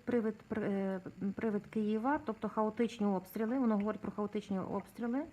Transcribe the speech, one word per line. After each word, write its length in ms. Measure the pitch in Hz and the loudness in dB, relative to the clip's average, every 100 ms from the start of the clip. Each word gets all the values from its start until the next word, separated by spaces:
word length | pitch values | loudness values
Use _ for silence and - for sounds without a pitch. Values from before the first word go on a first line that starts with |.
привид, 320 | - 240 220 214 - | 0 2 2 -2 -4
при-, 200 | 214 208 | -2 0
е, 320 | 196 196 190 185 - 196 190 | 0 0 -2 -6 -4 -4 0
привид 300 | 226 208 208 | 0 0 -2
Києва, 540 | 220 208 220 233 302 | -2 2 2 2 2
тобто 240 | 302 208 208 | 0 -4 -2
хаотичні 580 | 208 214 214 233 - 202 | 2 0 2 0 2 2
обстріли. 520 | 190 190 208 220 262 | 2 0 -2 0 2
Воно 160 | 240 214 | 4 4
говорить 240 | 208 214 | 2 -2
про 120 | - | -4
хаотичні 460 | - 208 214 - 190 | -4 -2 -2 -2 -2
обстріли. 640 | - 202 - - 233 247 320 | -2 -4 -6 -6 -2 -2 -4